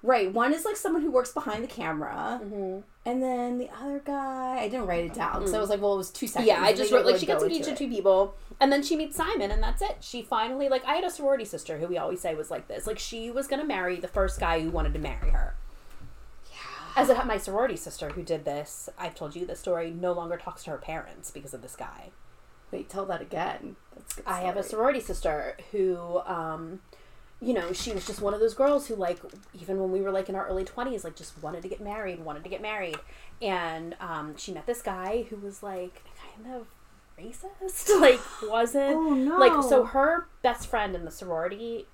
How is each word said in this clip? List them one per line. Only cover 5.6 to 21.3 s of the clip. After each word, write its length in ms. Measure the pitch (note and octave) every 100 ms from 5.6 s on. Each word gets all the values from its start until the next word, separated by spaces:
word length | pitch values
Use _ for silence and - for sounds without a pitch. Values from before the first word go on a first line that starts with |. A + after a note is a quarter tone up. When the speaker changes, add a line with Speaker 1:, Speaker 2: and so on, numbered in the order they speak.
Speaker 1:
was 100 | G3+
like, 100 | G#3
"Well, 120 | G3+
it 20 | G3
was 140 | F3+
two 180 | - A#3
seconds." 180 | - A3+
Speaker 2:
Yeah, 160 | F3
I 60 | F#3+
Speaker 1:
And 80 | G3
Speaker 2:
just 140 | -
Speaker 1:
then 80 | A#3+
Speaker 2:
wrote, 60 | -
Speaker 1:
you, 60 |
Speaker 2:
like, 80 | F#3
she 60 | D#4
gets 140 | E4
Speaker 1:
go 60 | G#4
Speaker 2:
engaged 180 | E4
to 60 | C#4+
Speaker 1:
into 120 | C4
it. 20 | C#4
Speaker 2:
two 40 |
people, 420 | A3+ F#3+ F#3+ G3+ - - -
and 100 | C4+
then 120 | C#4
she 100 | C#4+
meets 220 | D#4 D#4 -
Simon, 340 | E4 G#4 G#3
and 100 | A3
that's 220 | A3 -
it. 140 | G4+ -
She 220 | - B3
finally, 460 | A3+ A#3 A3+ C4 C#4
like, 160 | C4
I 100 | B3+
had 100 | D4+
a 60 | F4+
sorority 340 | - C#4 C4+
sister 340 | G#3+ D#3 - D#3
who 100 | E3+
we 100 | F3+
always 220 | D3+ F3+
say 160 | F3+ D#3
was 120 | D#3
like 180 | D#3+ -
this. 180 | G#2 -
Like, 140 | G#3+
she 280 | - A#3 A3+
was 200 | A#3+ C#4
gonna 160 | C#4
marry 320 | D4+ G3+ F3+ F3
the 100 | -
first 300 | - F#3+ -
guy 220 | F3+ E3
who 100 | D#3+
wanted 220 | E3 D3+
to 60 | D3+
marry 300 | D3+ B2+ -
her. 240 | - - - - - - - - - - - -
Speaker 1:
Yeah. 60 | - - - - -
Speaker 2:
As 60 | C#4
a, 140 | B3
my 120 | B3 G#3
sorority 380 | - G3 B3+ F3
sister 340 | - - D3+
who 120 | D3
did 220 | D#3+ D#3+
this, 440 | D3 C#3+ D3 - - -
I've 160 | F3
told 200 | D#3+ D#3
you 120 | E3+ F3
this 140 | F3
story, 300 | - F3 E3
no 220 | E3 F3+
longer 240 | F3 E3+ E3+
talks 280 | - -
to 60 | -
her 80 | D3
parents 520 | - D#3+ - - -